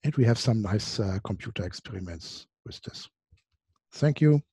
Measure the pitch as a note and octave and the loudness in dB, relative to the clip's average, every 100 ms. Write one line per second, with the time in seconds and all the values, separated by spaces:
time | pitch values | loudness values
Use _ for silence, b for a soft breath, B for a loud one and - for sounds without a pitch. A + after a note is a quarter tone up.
0 | D3 D3+ A#2 A#2 - A2 G2+ G#2 - - | -2 4 4 4 2 0 0 -2 -2 -4
1 | G2 F#2+ - G2 - - F2+ - - F#2+ | -2 -2 -6 -8 -8 -8 -8 -10 -12 -10
2 | F2+ E2 - - - _ - F2+ - - | -10 -12 -14 -16 -18 _ -18 -16 -16 -16
3 | - _ _ _ _ _ _ _ _ - | -20 _ _ _ _ _ _ _ _ 0
4 | D3 C#3+ D3+ D3 - | 0 4 6 6 4